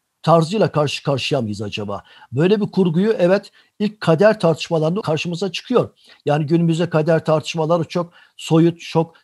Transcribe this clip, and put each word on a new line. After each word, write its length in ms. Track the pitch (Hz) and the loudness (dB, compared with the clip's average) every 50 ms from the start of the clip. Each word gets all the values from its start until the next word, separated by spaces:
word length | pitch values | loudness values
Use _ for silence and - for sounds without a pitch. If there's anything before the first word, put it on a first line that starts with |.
| _ _ _ _ - | _ _ _ _ 0
tarzıyla 500 | 156 165 165 165 147 202 220 180 147 - | 2 4 4 4 2 0 0 0 0 2
karşı 300 | 151 151 135 - - - | 0 -2 -2 -2 -6 -4
karşıya 380 | 151 139 120 - - 151 135 | -4 -4 -4 -2 -2 -2 -2
mıyız 220 | 117 104 104 95 110 | -2 -4 -6 -8 -8
acaba? 400 | 101 - 107 104 101 101 92 - _ - - - - 117 | -10 -8 -10 -8 -8 -8 -10 -12 _ -20 -20 -18 -8 -2
Böyle 280 | 127 160 185 214 214 | 0 2 2 2 2
bir 100 | 208 - | 0 -2
kurguyu 420 | - 190 190 175 151 175 196 226 214 - | 0 0 0 2 2 0 0 0 0 2
evet 320 | 180 175 190 208 202 - _ _ _ _ _ - | 2 2 2 0 -2 -4 _ _ _ _ _ -4
ilk 220 | 208 208 214 - | -4 -4 -4 -4
kader 400 | - 170 165 147 202 220 214 214 | 0 2 4 6 6 4 4 4
tartışmalarında 600 | - 170 156 - - - 170 160 151 160 175 214 | 2 0 0 0 -4 -4 -4 -2 -2 -2 -2 -4
karşımıza 520 | - - 160 151 - 175 170 165 202 190 - | -4 -4 -4 -4 -4 -6 -6 -6 -6 -6 -8
çıkıyor. 380 | - - - 247 220 135 107 _ _ _ _ - _ - | -8 -6 -2 0 0 0 0 _ _ _ _ -20 _ -4
Yani 220 | 143 147 151 156 | -2 -2 -2 0
günümüzde 440 | 135 170 170 170 165 165 160 180 170 | 0 0 2 2 2 0 0 -2 0
kader 340 | - 156 151 165 165 156 - | 0 0 2 2 0 0 0
tartışmaları 600 | - 156 156 - - - 165 156 151 170 175 160 | 0 0 0 -2 -4 -6 -4 -2 0 0 0 -2
çok 280 | - - 180 175 175 _ _ _ _ _ | -2 -4 -6 -6 -8 _ _ _ _ _
soyut, 440 | - - - 160 165 170 170 170 170 | -14 -4 0 4 4 4 4 2 -2
çok 340 | - - - 160 165 165 - _ | -8 -4 -2 -2 -2 -2 -6 _